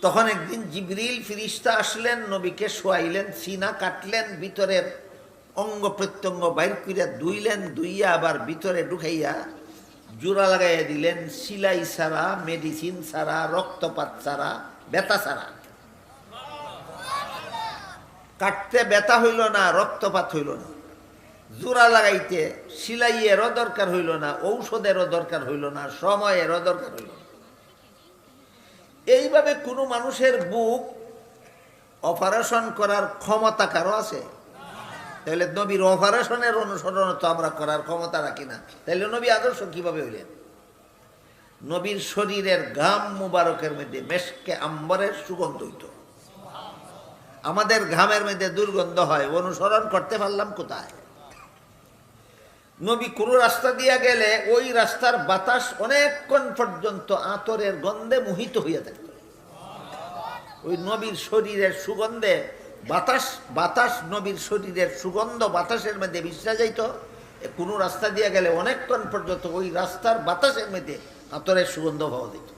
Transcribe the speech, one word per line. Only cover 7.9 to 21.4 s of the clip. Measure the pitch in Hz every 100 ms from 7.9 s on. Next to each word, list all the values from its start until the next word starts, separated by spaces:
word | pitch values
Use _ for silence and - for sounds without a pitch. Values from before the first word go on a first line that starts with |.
| 190 196 165
আবার | 160 147 -
ভিতরে | 156 196 180 165
ঢুকাইয়া | 175 160 165 143 143 - - - - - - - 110
জোড়া | 160 196 190
লাগাইয়া | 185 175 165 151
দিলেন, | 147 160 170 165 -
সিলাই | - 202 196 180 165 -
ছাড়া, | 160 156 170 190 165
মেডিসিন | 165 156 147 170 185 156
ছাড়া, | 156 156 156 160 170
রক্তপাত | 185 - 165 156 143 - 143
ছাড়া, | 139 147 110 - - -
ব্যথা | 151 190 202 139
ছাড়া। | 131 - - - - - - - - - 226 269 294 294 - - - 508 554 554 - 622 906 906 - - - - - - -
কাটতে | 196 202 - 240 214
ব্যথা | 208 208 233
হইল | 233 226 220 208
না, | 185 170
রক্তপাত | 202 - 196 185 - 160
হইল | 143 135
না, | - - - - - - - -